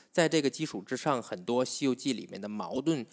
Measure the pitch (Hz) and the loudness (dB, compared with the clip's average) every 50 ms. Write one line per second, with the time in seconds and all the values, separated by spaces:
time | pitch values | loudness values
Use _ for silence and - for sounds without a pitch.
0 | - _ - 180 165 156 165 156 139 131 - - 160 - - 98 95 - 127 123 | -20 _ 2 4 4 6 6 4 4 2 2 0 -4 -6 -6 -8 -6 -6 -6 -2
1 | - 156 135 120 113 - 107 90 90 - 120 123 127 - - - 143 135 123 - | 0 2 2 0 0 -4 -8 -6 -2 0 2 2 2 0 0 0 2 2 2 2
2 | - 139 120 101 - 87 95 95 101 104 107 104 107 - - 135 139 160 165 135 | 0 -2 -2 -2 -4 -8 -10 -8 -8 -6 -6 -6 -6 -4 -4 -2 0 0 0 0
3 | 110 - | -2 -8